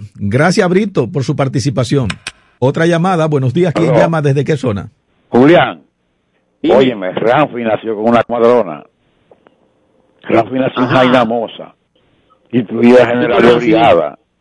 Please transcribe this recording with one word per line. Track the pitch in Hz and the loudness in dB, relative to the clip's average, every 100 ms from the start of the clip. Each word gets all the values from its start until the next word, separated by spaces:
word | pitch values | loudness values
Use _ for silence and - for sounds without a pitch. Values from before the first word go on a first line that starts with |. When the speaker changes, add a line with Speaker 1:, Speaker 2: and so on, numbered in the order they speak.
| 107 - | -10 -10
Speaker 1:
Gracias, | 101 123 165 202 180 | -4 0 0 0 0
Brito, | 180 220 165 113 | 0 -2 -4 -4
por | 156 | -4
su | 127 143 | -6 -4
participación. | 135 131 135 123 120 139 113 - - - _ _ | -4 -2 -4 -4 -2 -2 -4 -8 -14 -20 _ _
Otra | 127 143 170 | -2 0 0
llamada. | 165 185 175 156 | 0 0 0 0
Buenos | 147 131 | 0 -2
días. | 131 175 | 0 -2
¿Quién | - 160 | 0 0
Speaker 2:
Aló. | 120 | 0
Speaker 1:
llama? | - 160 | 0 0
¿Desde | 143 139 | -2 -2
qué | 131 151 | -2 -4
zona? | - 98 - _ _ _ _ | -4 -6 -10 _ _ _ _
Speaker 2:
Julián. | 120 139 175 123 87 _ _ _ _ _ _ _ _ | 2 4 4 2 -6 _ _ _ _ _ _ _ _
Speaker 3:
Dime. | 320 135 | 0 2
Speaker 2:
Óyeme, | 131 110 92 | 2 -2 -6
Ramfi | 90 104 135 147 120 | -4 0 0 0 -4
nació | 117 104 110 | -4 -4 -4
con | 104 113 | -4 0
una | 117 | 0
comadrona. | 113 120 117 123 95 73 - _ _ _ _ _ _ _ _ _ _ _ _ _ | 0 0 2 2 0 -8 -18 _ _ _ _ _ _ _ _ _ _ _ _ _
Ramfi | - - - | -2 -2 -2
nació | 131 131 - | -4 -4 -2
en | 127 | -2
Speaker 3:
Ajá. | 127 | 2
Speaker 2:
Jaina | 127 127 113 | 2 2 0
Moza, | 117 104 - 78 _ _ _ _ _ _ _ _ | -4 -6 -12 -20 _ _ _ _ _ _ _ _
incluida | 120 101 113 120 123 120 | -4 -4 2 6 6 4
General | 120 120 120 | 0 0 2
de | |
Speaker 3:
Nació, | 117 120 | 4 2
Speaker 2:
Brigada. | 120 110 117 85 76 - _ _ | 2 2 4 2 0 -8 _ _